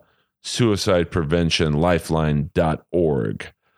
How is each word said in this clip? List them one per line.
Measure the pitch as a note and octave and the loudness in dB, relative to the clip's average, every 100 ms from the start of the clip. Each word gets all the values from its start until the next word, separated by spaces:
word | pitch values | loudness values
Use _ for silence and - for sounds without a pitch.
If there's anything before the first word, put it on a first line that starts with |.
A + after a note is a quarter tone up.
| _ _ _ _ | _ _ _ _
suicide | - - A#2 G2 - F2+ E2+ | -8 0 0 0 2 0 0
prevention | F2+ D2 E2+ E2+ - D#2+ | -2 0 0 2 0 0
lifeline | D2 F2 E2+ - D#2+ D#2 D2 D#2 F2+ | 2 2 0 0 -2 0 -2 -2 0
dot | D#2+ D2 - | 0 -2 -4
org, | F2 D#2+ C#2 G#1+ G1+ - - _ | 0 0 0 -2 -6 -12 -20 _